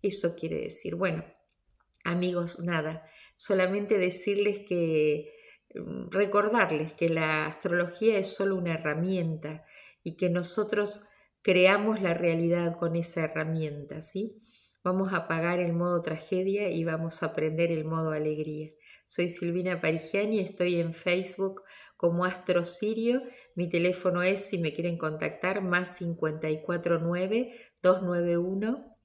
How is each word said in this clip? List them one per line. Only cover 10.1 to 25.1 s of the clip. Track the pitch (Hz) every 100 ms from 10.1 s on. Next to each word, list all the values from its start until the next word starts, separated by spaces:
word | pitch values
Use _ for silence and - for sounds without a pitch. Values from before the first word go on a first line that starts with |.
| 165
que | 180
nosotros | 170 175 - 214 208 208 - - _ _ _
creamos | - 180 185 202 208 214
la | 190
realidad | 170 170 165 170 170 170 170
con | 170 165
esa | 170 -
herramienta, | 156 160 156 160 156 147 143 160
¿sí? | 156 190 220 - _ - _ _
Vamos | 180 185 190
a | 190
apagar | - 165 170 175
el | 175
modo | 170 175 175
tragedia | 170 160 - 185 185 202 208
y | 165
vamos | 165 160 165 -
a | 165
aprender | 160 156 156 170
el | 165 156
modo | 160 160
alegría. | 156 151 151 156 151 156 - - - _
Soy | - 175
Silvina | 175 170 170 180 170
Parigiani, | 160 165 - 196 208 220
estoy | 190 - 180 175
en | 165
Facebook | 165 - 180 190 - 190 190 - - - _
como | 175 170 180
Astro | 180 - 180
Sirio. | 170 - 214 226 226 254 269 - - -
Mi | 175
teléfono | 175 175 180 185 175
es, | 180 196 -
si | 185
me | 165
quieren | 151 170 170
contactar, | 160